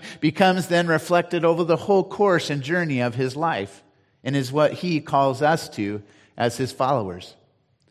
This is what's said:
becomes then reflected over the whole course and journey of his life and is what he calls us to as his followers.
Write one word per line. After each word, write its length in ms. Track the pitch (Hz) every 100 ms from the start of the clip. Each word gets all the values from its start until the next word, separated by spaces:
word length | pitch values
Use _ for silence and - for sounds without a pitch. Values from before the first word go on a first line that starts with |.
| - -
becomes 460 | 151 147 190 185 -
then 200 | 175 170
reflected 560 | 160 165 175 170 175
over 220 | 165 170 170
the 100 | 165
whole 280 | - 196
course 460 | 185 - 202 170 -
and 120 | 143
journey 400 | 131 175 165 131
of 140 | 120 117
his 200 | 131 135
life 480 | 165 117 98 - _ _ _ _
and 140 | 131 139
is 160 | 127
what 200 | 143 151
he 280 | 131 180 156
calls 400 | 151 143 139 123
us 260 | 147 160 -
to 320 | - 101 104 - _ _ -
as 180 | 120 117
his 160 | 127
followers. 640 | - 131 135 95 90 - - _ _ _ _ _